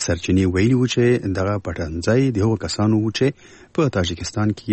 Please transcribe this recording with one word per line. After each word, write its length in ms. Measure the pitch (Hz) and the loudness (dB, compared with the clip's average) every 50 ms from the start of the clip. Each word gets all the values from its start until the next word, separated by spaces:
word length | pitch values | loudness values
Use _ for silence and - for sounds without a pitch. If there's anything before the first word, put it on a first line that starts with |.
| - | -4
سرچینې 400 | - 85 85 - - 92 92 95 92 87 | -4 -4 -2 -2 0 2 2 2 2 2
ویلي 240 | 92 98 117 131 | 2 2 2 2
وو 100 | 123 127 | 2 2
چې 460 | 120 - - 120 123 123 117 - 101 92 92 | 0 2 2 2 4 2 2 0 -2 -2 -2
دغه 160 | 92 98 104 104 - | -2 -2 -2 -4 -6
پټنځای 560 | 92 85 85 85 80 78 85 87 104 110 127 135 135 120 | -8 -8 -6 -6 -6 -6 -4 0 0 2 2 2 2 0
د 40 | 101 95 | 2 2
هغو 120 | 113 110 | 2 0
کسانو 440 | 104 - 95 - - 104 107 110 107 | 0 -2 -4 -2 0 2 2 2 2
وو 100 | 107 113 | 0 0
چې 160 | 104 - 127 139 139 _ - - - - - - - | -2 0 0 0 -2 _ -12 -20 -20 -20 -20 -8 -2
په 180 | - 160 135 - | 0 0 0 2
تاجکستان 520 | 101 90 87 90 - - - - 110 107 107 | 0 -2 -2 -4 -6 -8 -6 -4 -2 -2 -2
کې 160 | 107 - - - | -2 -2 -2 0